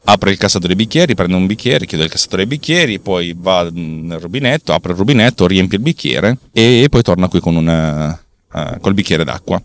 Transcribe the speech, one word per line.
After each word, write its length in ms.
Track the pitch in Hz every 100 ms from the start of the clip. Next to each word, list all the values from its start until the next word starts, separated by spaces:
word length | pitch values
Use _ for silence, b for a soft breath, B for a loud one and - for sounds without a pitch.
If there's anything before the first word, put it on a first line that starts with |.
apre 260 | - 101 98
il 80 | 98
cassato 300 | 101 98 87
dei 80 | 92
bicchieri, 400 | 110 156 175 101
prende 200 | 90 92
un 120 | 92
bicchiere, 400 | 110 123 147 82
chiude 160 | 82
il 80 | 80
cassato 240 | - - 92
dei 100 | 104
bicchieri, 540 | 147 - 170 147 95
poi 360 | - 92 87 85
va, 280 | 92 90
mm, 440 | 85 85 80 78 80
nel 120 | 82
rubinetto, 540 | 85 123 131 151 -
apre 180 | 78 85
il 60 | 87
rubinetto, 480 | 104 135 117 117 90
riempie 300 | 95 92 98
il 60 |
bicchiere 540 | 143 - 69 64 98 123 _
e, 320 | - 113 120
e 60 | 143
poi 120 | 120
torna 260 | 117 87 92
qui 120 | 90
con 160 | 87 82
un, 140 | 80
eh, 500 | 82 80 76 76 82 _ _ _ 80
eh, 240 | 76 87
col 140 | - 98
bicchiere 280 | 92 80
d'acqua. 380 | 73 60 - 90